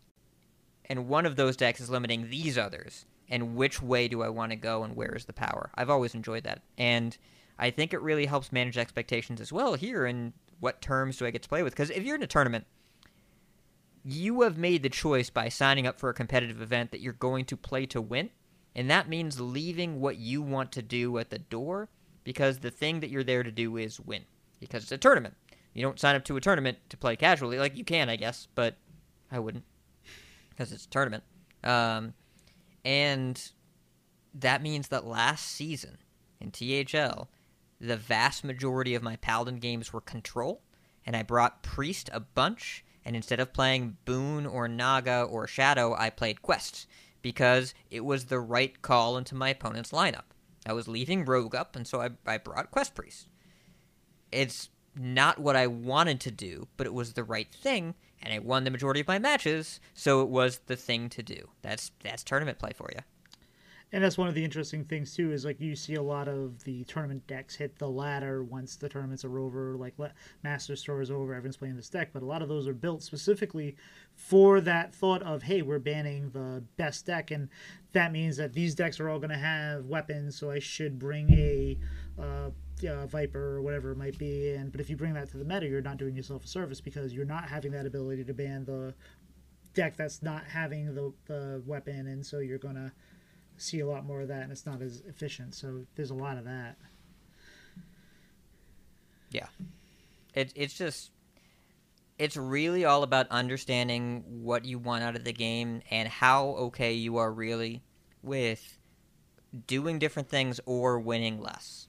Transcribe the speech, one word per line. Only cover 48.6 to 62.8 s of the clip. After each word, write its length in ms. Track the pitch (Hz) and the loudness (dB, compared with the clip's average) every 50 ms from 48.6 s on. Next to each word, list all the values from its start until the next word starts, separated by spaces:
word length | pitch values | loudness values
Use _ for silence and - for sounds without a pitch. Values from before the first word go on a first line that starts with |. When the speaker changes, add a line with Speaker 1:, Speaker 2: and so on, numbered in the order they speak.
| 131 135 - - | 4 2 0 -4
Speaker 1:
call 360 | - - 135 120 113 117 123 127 | 2 6 6 6 6 6 2 0
into 180 | 127 - - | -2 -4 -4
my 140 | 131 131 131 | -2 0 0
opponent's 420 | 135 131 - 113 110 113 117 - | 0 0 -2 -6 -6 -6 -6 -2
lineup. 400 | - 151 180 180 120 - - - - _ _ _ - - - | 2 2 2 2 2 -2 -6 -14 -20 _ _ _ -20 -10 -6
I 60 | 110 | -4
was 160 | 110 117 113 107 | -2 -2 -4 -4
leaving 380 | 113 113 123 123 180 190 170 | -4 -4 -2 0 0 0 2
Rogue 300 | 127 131 127 120 113 113 | 4 4 4 2 2 -2
up, 200 | 127 156 - - | -4 -4 -4 -6
and 100 | 135 117 | -10 -8
so 140 | - - 127 | -6 -4 -2
I, 120 | 117 123 120 - - | -2 -4 -6 -6 -4
I 120 | - 110 107 | -2 -2 -2
brought 340 | - 107 - - 170 - | -4 -6 -6 -6 -4 -2
Quest 240 | - 269 277 - - | 0 0 0 0 -2
Priest. 320 | - - - - - - - _ _ _ _ _ _ _ - - _ _ _ _ _ _ _ _ _ _ _ | -10 -12 -12 -14 -20 -20 -20 _ _ _ _ _ _ _ -20 -20 _ _ _ _ _ _ _ _ _ _ _
It's 380 | - 123 139 120 - - - - _ _ _ _ - | 0 2 2 2 0 -6 -12 -14 _ _ _ _ -12
not 440 | - 127 127 127 127 135 151 - - | -8 -6 0 4 6 8 6 6 6
what 180 | 147 143 135 131 | 4 6 6 6
I 100 | 127 123 | 6 4
wanted 540 | 120 117 117 123 131 147 165 175 143 127 | 2 0 -2 2 4 4 6 4 4 0
to 100 | - 131 | -2 -6
do, 380 | 110 - 104 92 85 - - - _ - | -8 -6 -8 -10 -8 -10 -12 -10 _ -6
but 100 | 139 117 | -4 -4
it 60 | 90 | -4
was 200 | 123 120 117 110 | -4 -4 -4 -4
the 100 | - 117 | -6 -4
right 300 | 110 113 110 110 - - | -2 -2 -4 -4 -6 -8
thing, 420 | - - 269 269 220 175 165 170 - _ _ _ - | -4 -2 0 0 0 0 -4 -6 -10 _ _ _ -12
and 120 | - 113 110 | -6 -4 -4
I 60 | 107 | -2
won 240 | 107 117 127 131 131 | 0 2 2 2 2
the 80 | 131 | 2
majority 300 | 131 123 131 139 135 143 | 0 0 0 2 2 2
of 60 | 147 143 | 2 2
my 120 | 185 196 | 2 2
matches, 600 | 220 277 294 277 - 156 151 160 156 - - - - - - | 4 4 4 4 4 2 0 0 -2 -6 -10 -14 -16 -20 -12
so 280 | - - 147 139 135 | -2 4 6 6 6
it 80 | 131 127 | 6 4
was 300 | 127 127 127 127 123 - - - | 4 4 4 4 2 0 -6 -8
the 100 | 127 123 | -8 -6
thing 320 | - - 120 117 117 120 | -4 -2 -2 -2 -2 -4
to 140 | - - 117 | -8 -10 -10
do. 260 | - - - - - _ _ | -10 -10 -12 -14 -16 _ _
That's, 300 | - - 107 110 - - - _ | -10 -8 -6 -6 -8 -10 -14 _
that's 220 | - 104 110 120 - | -10 -10 -10 -10 -6
tournament 360 | - 135 135 151 143 123 - | -2 0 0 0 -2 -4 -6
play 120 | - 107 110 | -6 -8 -8
for 160 | - | -8